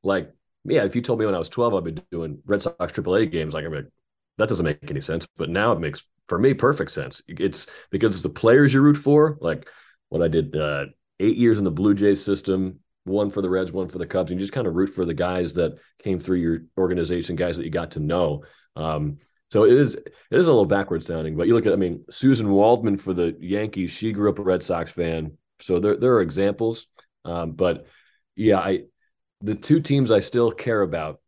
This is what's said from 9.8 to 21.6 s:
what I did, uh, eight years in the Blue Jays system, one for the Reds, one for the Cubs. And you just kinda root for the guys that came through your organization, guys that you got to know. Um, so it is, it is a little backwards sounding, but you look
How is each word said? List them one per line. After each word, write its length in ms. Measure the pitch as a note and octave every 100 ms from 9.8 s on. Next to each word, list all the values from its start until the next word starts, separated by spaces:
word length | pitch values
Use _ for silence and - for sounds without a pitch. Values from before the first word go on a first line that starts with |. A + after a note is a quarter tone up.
| _ _ _
what 120 | E2
I 60 | E2
did, 280 | E2 D2 D2+
uh, 300 | D2+ D2 C#2+ _ _ _
eight 180 | G2+ A#2
years 200 | A#2+ G#2
in 60 |
the 80 | F#2+
Blue 220 | D#2 G2+
Jays 300 | G2+ G2+ G2
system, 560 | - G2 - F#2+ F#2+ - _ _
one 260 | - G2+ G#2
for 120 | G2+
the 80 | F#2+
Reds, 220 | F#2 F#2
one 180 | F2+ F2+
for 80 | F2+
the 100 | E2
Cubs. 240 | F#2 E2+
And 80 | F2+
you 40 |
just 100 | G2
kinda 160 | C3+ G#2+
root 180 | E2 G2
for 180 | - F2
the 80 |
guys 400 | D#2 F2 F2+ E2+
that 240 | D#2+ D#2+ - _ _
came 200 | G#2 F2+
through 180 | D#2+ F2+
your 260 | E2 E2 - -
organization, 580 | F#2 F2 E2 F2 E2+ E2
guys 220 | F2+ E2
that 60 |
you 80 | D#2+
got 200 | D#2 D#2+
to 80 | -
know. 440 | D2+ E2+ E2 D2 - _ _ D2+
Um, 420 | D#2+ D2+ D2+ - _ _ _
so 160 | G#2+ G#2+
it 80 |
is, 220 | B2+ C3+ -
it 180 | - _ _
is 160 | C#3 E3+
a 20 |
little 160 | A#2 F#2+
backwards 420 | - G2 E2 D#2
sounding, 280 | E2 D#2+ D#2
but 120 | F2+
you 80 |
look 100 | A#2